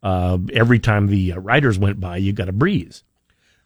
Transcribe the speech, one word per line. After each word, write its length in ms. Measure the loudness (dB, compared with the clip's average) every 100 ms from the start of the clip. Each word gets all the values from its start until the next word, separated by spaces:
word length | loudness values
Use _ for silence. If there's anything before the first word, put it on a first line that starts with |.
uh, 340 | -2 0 2 0 -2
every 280 | -2 2 2
time 280 | 2 2 2
the, 240 | 0 0
uh, 60 | -4
riders 400 | 0 2 2 2
went 220 | 0 -2
by, 160 | -6 -2
you 160 | -2
got 160 | -2 -4
a 40 |
breeze. 500 | 0 0 0 -4 -16 _ _ _ _ _ _